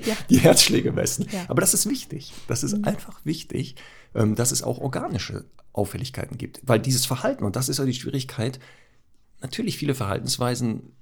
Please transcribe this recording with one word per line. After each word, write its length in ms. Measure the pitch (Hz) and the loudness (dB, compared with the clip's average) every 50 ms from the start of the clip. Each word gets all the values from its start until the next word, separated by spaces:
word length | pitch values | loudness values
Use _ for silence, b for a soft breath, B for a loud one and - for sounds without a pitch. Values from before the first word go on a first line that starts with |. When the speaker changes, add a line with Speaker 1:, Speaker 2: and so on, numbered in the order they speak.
| - | 2
Speaker 1:
Ja. 100 | 226 214 B B - | -2 -2 B B 4
Speaker 2:
die 80 | - - | 6 8
Herzschläge 520 | - 165 175 - - - 196 - - - | 10 10 8 8 8 6 4 4 2 2
messen. 360 | - - - - - - 196 - | 0 0 0 0 0 -2 -4 -4
Speaker 1:
Ja. 140 | - 190 175 - | -4 -6 -4 0
Speaker 2:
Aber 140 | 127 127 | 2 2
das 120 | 160 175 - | 4 4 4
ist 140 | 196 - 208 | 2 2 0
wichtig. 440 | 269 254 - - - 143 - - - - - - | -2 -4 -6 -8 -10 -10 -10 -12 -14 -10 -6 -4
Das 160 | 123 - 139 | -2 -2 0
ist 140 | - 208 208 | 0 -2 0
Speaker 1:
Mhm. 80 | 208 | 0
Speaker 2:
einfach 340 | - - - - - - - - | 0 -2 -2 -6 -12 -14 -8 -4
wichtig, 500 | 147 156 - - - - 127 131 - B B B B B B B B - | -4 -4 -4 -6 -6 -6 -6 -6 -6 B B B B B B B B 0
ähm, 200 | 110 110 107 107 | 2 2 2 2
dass 160 | 110 120 - | 2 2 0
es 120 | 131 - - | 0 0 0
auch 160 | 117 123 123 | -2 -2 -2
organische 640 | - 139 127 - 294 349 185 117 - - - - - - - - - - - | -4 -4 -4 -4 -4 -4 -4 -4 -4 -6 -8 -10 -10 -14 -18 -20 -20 -6 -4
Auffälligkeiten 640 | - 104 - - - 131 - - - - - - - | -2 -2 -2 -4 -6 -8 -8 -8 -8 -8 -8 -8 -8
gibt. 240 | - - - - - | -10 -10 -12 -4 2
Weil 160 | - 120 110 | 4 4 4
dieses 260 | 110 131 131 123 - | 4 4 2 2 2
Verhalten, 380 | - 127 - - 226 277 - - | 0 0 0 0 -2 0 0 -2
und 120 | 104 - | -2 0
das 120 | 127 131 139 | 0 -2 -2
ist 120 | 143 135 | -2 0
ja 60 | 139 | 0
die 100 | 131 123 | -2 -2
Schwierigkeit, 640 | 127 - - - 139 131 - - - 107 120 131 B B B B B B B B B B _ - - _ _ - - | -2 -4 -4 -4 -4 -6 -6 -4 -4 -4 -4 -4 B B B B B B B B B B _ -20 -20 _ _ -16 -12
natürlich 360 | - 131 - - 240 202 - - | -12 -8 -6 -4 -4 -4 -2 -2
viele 180 | 147 143 135 | 0 0 0
Verhaltensweisen 1000 | 131 113 98 98 - 123 123 - - 123 123 123 123 123 117 110 - - - - - | 0 0 -2 -2 -2 -2 -2 -2 0 0 0 0 0 0 -2 -2 -4 -6 -12 -20 -20